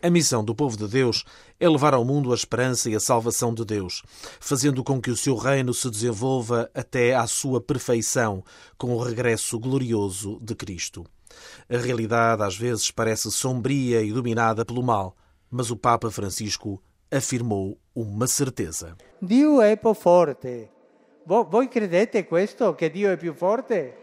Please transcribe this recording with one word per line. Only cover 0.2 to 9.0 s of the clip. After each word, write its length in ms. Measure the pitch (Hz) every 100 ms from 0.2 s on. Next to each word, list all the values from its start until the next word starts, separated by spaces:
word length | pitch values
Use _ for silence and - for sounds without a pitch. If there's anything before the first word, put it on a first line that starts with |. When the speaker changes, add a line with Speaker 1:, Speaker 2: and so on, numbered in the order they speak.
| 160 120
Speaker 1:
do 120 | 107 113
povo 200 | 147 104
de 120 | 104
Deus 340 | 123 127 107 - - - _
é 100 | 175
levar 260 | 151 147
ao 100 | 135
mundo 280 | 117 143 127
a 20 |
esperança 560 | 117 - 117 127 123 123
e 60 | 107
a 40 |
salvação 540 | - 123 113 - 120
de 100 | 117
Deus, 380 | - 104 90 - - - - -
fazendo 420 | - 139 143 131
com 180 | 131 135
que 80 | 120
o 80 | 117
seu 200 | 143 123
reino 360 | 117 139 127
se 160 | 120 131
desenvolva 800 | 104 120 104 131 131 113 120 117
até 400 | - 120 131 120
à 100 | 127 113
sua 320 | - 139 127
perfeição, 840 | - 131 - 120 107 135 113 95 - - - _
com 160 | 123
o 60 | 120